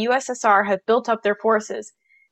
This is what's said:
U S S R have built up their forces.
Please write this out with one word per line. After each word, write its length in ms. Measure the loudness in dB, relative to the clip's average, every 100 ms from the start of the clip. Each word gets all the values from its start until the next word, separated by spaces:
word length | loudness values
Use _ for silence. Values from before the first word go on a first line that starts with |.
| 0
U 60 |
S 180 | 0 -2
S 140 | -2
R 180 | 2 2
have 240 | 2 -2 0
built 220 | 0 0
up 160 | -2
their 120 | -2 -2
forces. 500 | 0 0 -2 -10 -14 _ _ _ _